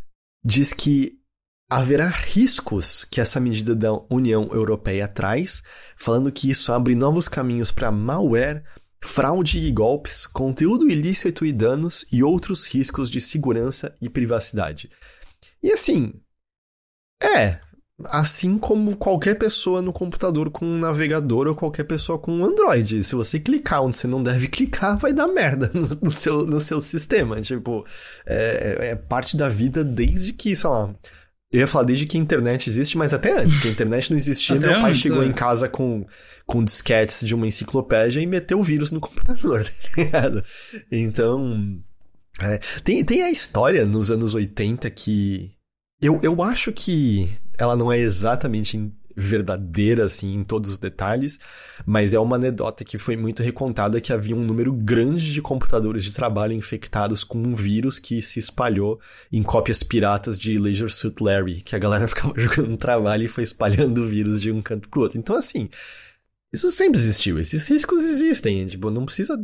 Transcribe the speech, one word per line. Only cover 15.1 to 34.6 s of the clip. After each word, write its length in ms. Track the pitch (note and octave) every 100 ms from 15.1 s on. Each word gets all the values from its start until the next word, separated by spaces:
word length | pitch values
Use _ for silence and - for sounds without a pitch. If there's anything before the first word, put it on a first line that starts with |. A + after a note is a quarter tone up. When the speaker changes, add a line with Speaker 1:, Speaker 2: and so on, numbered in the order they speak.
| - - _ - _
Speaker 1:
E 100 | F#4
assim, 420 | G#4+ - F#3+ A2+ - _ _ _ _ _ _ _ _ _ _
é, 360 | G#4 G4+ G#2 E2+ - _ _ - -
assim 520 | D3 D3+ - F3+ G#3
como 380 | - G#3+ G#3 G3+
qualquer 400 | G3+ F3 G3 G#3+
pessoa 460 | A3 - F#3 F#3
no 100 | F#3
computador 580 | F3 F3+ - F#3 D3+ D#3+
com 160 | - E3+
um 120 | E3
navegador 680 | E3 D3+ D#3 D#3 C#3+ A#2 C#3+
ou 80 |
qualquer 300 | D#3 D#3+ D3+
pessoa 340 | D3+ D#3 - D#3+
com 140 | E3
um 120 | E3+
Android, 580 | F#3+ G#4 G4 C3 G#2 A2
se 120 | F#2+
você 260 | B2+ A2 D#3
clicar 420 | D3+ C#4+ - D3
onde 140 | C3+ A#2+
você 100 | B2+
não 160 | C3
deve 260 | B2 B2+ C3+
clicar, 480 | - C4+ - G3 G#3
vai 140 | D4
dar 140 | C#4 E4
merda 420 | F#4 D#3+ C3+ B2
<laughs> 40 |
no, 80 | F3 D#3+ D3+
no 80 | E3+
seu, 360 | D3+ D#3 D3+ D#3
no 140 | D3+
seu 200 | D3 D#3
sistema. 600 | D3 E3 - G#3+ B2 G#2+
Tipo, 440 | G#2 B2 A#2+ A2 - - - - -
é, 500 | G#2+ A2+ - G#2 -
é, 60 | A#2+
é 80 | G2+
parte 400 | - B2+ - D3
da 120 | C#3
vida 360 | G#2+ B2 D#3+
desde 480 | D3 A#2 A#2 - F#3
que, 220 | - G#3+
sei 160 | F#3 D#3+
lá, 240 | A#2 G2 G2+ - - _ _ _
eu 80 | B2
ia 60 | C#3
falar 180 | D3+
desde 220 | B2 B2+ D3+
que 120 | E3
a 20 |
internet 480 | D#3 D#3 A#2+ B2+ -
existe, 300 | A2 D3 E3
mas 160 | D3+
até 260 | C#3+ - F#4+
antes, 200 | F3 D3
que 80 | A#2+
a 20 |
internet 400 | G#2+ A2 A#2+ -
não 60 | D3+
existia, 400 | C#3+ C3+ -
Speaker 2:
Até 100 | C3+